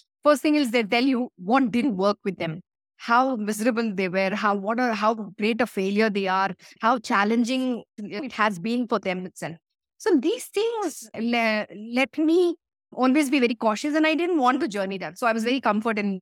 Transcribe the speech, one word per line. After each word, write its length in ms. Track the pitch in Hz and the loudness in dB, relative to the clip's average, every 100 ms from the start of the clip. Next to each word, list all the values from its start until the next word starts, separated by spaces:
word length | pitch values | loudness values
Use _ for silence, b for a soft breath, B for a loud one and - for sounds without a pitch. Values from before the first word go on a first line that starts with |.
| _ _ | _ _
first 180 | 294 294 | 2 4
thing 140 | 311 302 | 4 2
is 160 | 262 | 2
they 120 | 240 | 2
tell 220 | 202 240 269 | 2 2 2
you 240 | 247 254 - | 0 -2 -6
what 340 | 180 262 247 | 0 2 2
didn't 240 | 233 269 185 | 2 0 2
work 200 | 202 202 202 | 0 0 -4
with 120 | 180 | -4
them, 240 | 170 160 - _ _ _ | -6 -8 -14 _ _ _
how 320 | - 233 262 240 | 0 2 2 0
miserable 560 | 202 208 226 226 233 190 | -4 0 0 0 -2 -2
they 120 | 190 | -2
were, 280 | 185 190 208 | 0 0 0
how, 180 | 208 | 0
what 260 | 202 196 233 | 0 -2 -2
a, 140 | 247 | 0
how 220 | 208 214 226 | 0 0 0
great 440 | 190 180 208 226 | -6 -4 -2 0
a 60 | 226 | -2
failure 420 | 202 190 202 220 | -2 -2 2 0
they 200 | 202 190 | 0 0
are, 260 | 190 190 180 B B | 0 -2 -4 B B
how 180 | 220 254 | 0 0
challenging 840 | - 208 208 233 233 262 254 233 - - | 0 2 2 2 0 0 -2 -4 -8 -14
it 340 | 208 202 262 | -10 -8 -6
has 280 | - 214 175 | 0 0 0
been 280 | 226 240 233 | -2 -2 0
for 120 | 214 | -2
them 260 | 190 185 180 | -2 -4 -6
itself. 300 | - 156 165 _ _ _ - | -10 -12 -12 _ _ _ -6
So 180 | 440 302 | 0 2
these 280 | 285 494 - | 2 -2 -4
things 640 | 403 453 453 359 - 220 - | -2 -2 -2 -6 -8 -14 -6
le-, 460 | 233 233 226 214 - 196 226 | -2 0 0 -2 -4 -12 -6
let 220 | 240 269 - | -2 -2 0
me 360 | 311 339 349 330 _ _ _ | 2 4 2 -2 _ _ _
always 400 | - 254 285 277 | 0 2 4 4
be 80 | 285 | 2
very 160 | 240 247 | 2 2
cautious, 400 | 226 208 294 311 | 0 0 0 0
and 100 | 311 | 2
I 80 | |
didn't 240 | 311 349 330 | 2 0 2
want 220 | 247 262 | 2 2
to 80 | 285 | 0
journey 320 | 202 190 196 | -4 -4 -6
that. 180 | 160 175 | -8 -2
So 80 | 233 | 0
I 80 | |
was 100 | 220 | 0
very 160 | 226 262 | 0 0
comfort 380 | 233 208 226 214 | 0 0 0 -2
and 240 | 202 190 | -2 -4